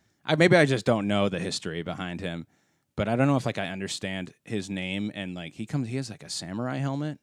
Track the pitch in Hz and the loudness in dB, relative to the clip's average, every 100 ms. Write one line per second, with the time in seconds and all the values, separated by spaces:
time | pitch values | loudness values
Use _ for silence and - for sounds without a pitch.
0 | _ _ - 156 175 175 147 131 127 113 | _ _ 0 4 8 8 8 4 4 4
1 | 101 104 101 92 90 - 90 82 85 85 | 4 4 2 0 -4 -4 -4 -6 -6 -6
2 | 90 90 92 85 - _ _ _ _ - | -6 -6 -6 -8 -10 _ _ _ _ -4
3 | 107 120 135 139 120 107 95 95 98 - | 0 4 4 4 0 -2 -4 -4 -6 -6
4 | 98 95 92 - - 110 95 95 92 98 | -4 -6 -8 -12 -6 -6 -4 -4 -2 -2
5 | 104 101 92 90 85 - 110 147 117 127 | -4 -4 -6 -8 -8 -10 -6 -4 -4 -6
6 | 120 98 82 - 87 98 127 139 139 139 | -8 -12 -10 -10 -6 -6 -4 -4 -4 -4
7 | 151 135 | -6 -8